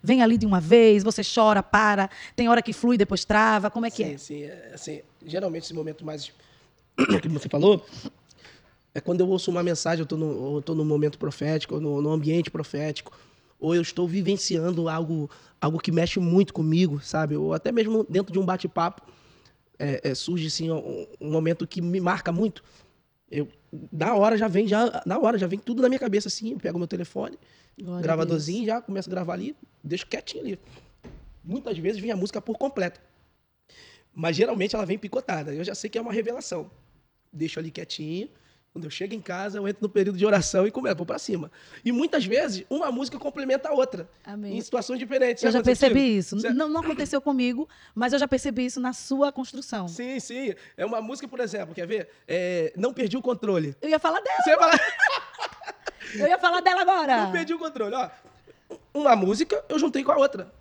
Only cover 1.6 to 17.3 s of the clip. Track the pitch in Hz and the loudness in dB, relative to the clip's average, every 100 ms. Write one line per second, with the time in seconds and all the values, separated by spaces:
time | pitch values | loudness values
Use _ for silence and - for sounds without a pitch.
1.6 | - 208 214 202 196 - - - 233 233 | 4 4 4 2 0 -4 -12 -2 4 4
2.6 | 226 - 240 240 202 190 - 208 220 214 | 4 -2 2 4 2 0 2 4 4 4
3.6 | 202 220 233 226 170 139 - 147 147 143 | 0 -4 -6 -4 -6 -6 -12 -12 -12 -16
4.6 | - 151 - 151 - _ - 175 190 165 | -18 -16 -14 -14 -16 _ -8 -4 -4 -6
5.6 | - 165 156 151 156 151 139 _ _ _ | -8 -8 -8 -8 -12 -12 -14 _ _ _
6.6 | _ _ _ - 262 190 160 151 127 147 | _ _ _ -2 2 2 0 -6 -2 4
7.6 | 185 196 - - - _ _ _ - - | 6 4 2 -18 -18 _ _ _ -20 -20
8.6 | _ _ _ 135 - 175 180 185 185 175 | _ _ _ -10 -4 2 2 2 0 -2
9.6 | 175 165 - 170 156 160 156 139 135 147 | 0 0 0 -2 -2 -2 -2 -4 -4 -4
10.6 | 143 160 151 151 151 - 151 - 147 156 | -2 -2 0 2 0 -2 -8 -4 -2 -2
11.6 | - 151 151 143 147 156 147 170 165 165 | -2 -4 -2 0 0 0 2 0 0 -6
12.6 | 151 143 151 147 - - _ _ _ _ | -6 -4 -4 -6 -12 -20 _ _ _ _
13.6 | 156 170 165 - 180 185 180 196 - 165 | 0 0 0 -2 -2 0 0 0 0 0
14.6 | 170 170 165 160 160 165 147 - - _ | 0 0 -2 -2 -2 -4 -4 -10 -20 _
15.6 | 151 160 - 160 170 - 175 180 196 - | -2 -2 0 0 0 0 4 4 4 0
16.6 | 156 160 185 143 - 156 156 | 2 4 2 0 -4 -2 -2